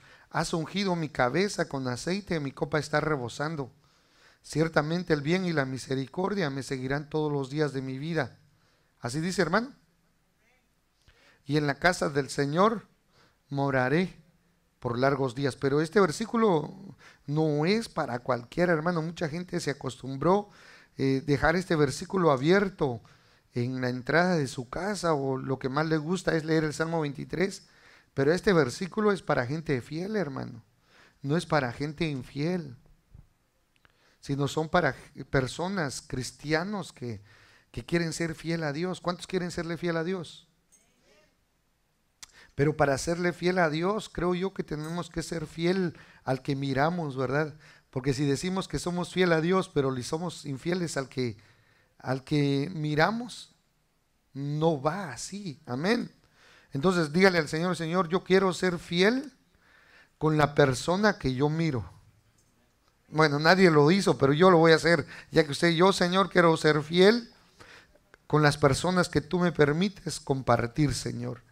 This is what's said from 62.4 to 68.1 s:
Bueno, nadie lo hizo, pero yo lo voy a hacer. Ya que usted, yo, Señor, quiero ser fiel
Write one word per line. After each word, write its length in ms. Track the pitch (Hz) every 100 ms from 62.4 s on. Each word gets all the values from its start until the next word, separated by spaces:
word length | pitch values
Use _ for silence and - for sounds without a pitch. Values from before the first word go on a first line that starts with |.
| _ _ _ _ _ _ -
Bueno, 280 | 151 156 143
nadie 320 | 160 185 185
lo 220 | 151 143
hizo, 260 | 196 190 135
pero 160 | 139
yo 160 | 151 185
lo 80 | 165
voy 140 | 165
a 60 | 156
hacer. 280 | 151 165 - - -
Ya 120 | 151
que 80 | 151
usted, 200 | 139 170
yo, 220 | 160 190
Señor, 360 | 180 180 190 180
quiero 260 | 180 170 156
ser 240 | 156 151
fiel 500 | 151 175 196 240 233 _ _ _ - - _ _ _